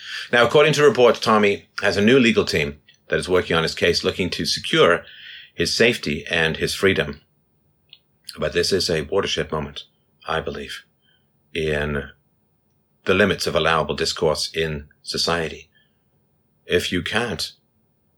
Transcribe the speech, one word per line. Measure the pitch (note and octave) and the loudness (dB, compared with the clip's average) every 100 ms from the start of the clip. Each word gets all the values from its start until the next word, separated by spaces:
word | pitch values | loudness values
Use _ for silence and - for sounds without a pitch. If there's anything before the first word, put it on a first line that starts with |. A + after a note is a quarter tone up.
| - - - | -14 -14 -2
Now, | A#2+ | 2
according | A#2 D3+ D#3 | 4 6 4
to | D3 | 6
reports, | D3 B2 A#2+ - | 4 6 6 4
Tommy | A#2 G#2+ G#2 G2+ - - | 2 4 4 0 -6 -4
has | G2+ G2 | -2 2
a | |
new | G#2 C3+ | 4 6
legal | A2+ G#2 | 4 2
team | E2+ F2 C#2+ D2 _ _ - | 0 0 -2 -8 _ _ -6
that | D#2+ | -4
is | D#2+ | 0
working | F#2 E2+ E2+ | 0 2 0
on | |
his | D#2+ | -2
case, | - F2 - | 0 0 0
looking | F#2 F2 F2 | -2 -2 -4
to | - D#2+ | -4 -6
secure | - - - E2+ F2 - - - - - | -6 -2 2 4 2 -2 -20 -20 -20 -14
his | - E2+ | -6 -2
safety | - A#2+ A#2 - D2 - | 2 2 2 -4 -6 -4
and | E2+ D#2+ D2+ | -2 0 -2
his | D2 | -6
freedom. | - G2 - D2 C#2 _ _ _ _ _ _ _ - _ _ - - | 0 0 0 -2 -8 _ _ _ _ _ _ _ -20 _ _ -18 -8
But | D2+ | -4
this | E2+ E2+ | -2 0
is | F#2 D#2+ | 0 0
a | D#2+ | -2
watershed | D2 G2 F#2+ - D#2 | -2 -2 -2 -4 -4
moment, | D#2 C#2+ - - _ _ _ - | -6 -8 -12 -20 _ _ _ -8
I | D#2+ | -6
believe, | D#2 - - - - _ _ _ _ _ _ | -6 -10 -12 -16 -18 _ _ _ _ _ _
in | E2 D#2 D2+ D2 C#2+ C#2 - _ _ _ _ _ _ _ _ | -6 -2 -2 -2 -6 -8 -16 _ _ _ _ _ _ _ _
the | - | 0
limits | F#2 G2+ D#2+ E2 | 2 2 0 -2
of | |
allowable | D2+ D#2+ D#2+ D2+ | 0 2 0 0
discourse | C#2+ D#2 - D#2+ D2+ - | -4 -4 0 0 0 -4
in | D#2+ D#2+ D2 D2 _ | -4 -4 -4 -12 _
society. | - - - E2+ D#2+ - - _ _ _ _ _ _ _ _ _ - | -10 -6 -2 -2 -4 -10 -20 _ _ _ _ _ _ _ _ _ -2
If | F2 - | -2 0
you | F2+ | -4
can't | E2 G#2+ A#2+ F2+ - - _ _ _ _ _ | -4 -4 -4 -6 -8 -12 _ _ _ _ _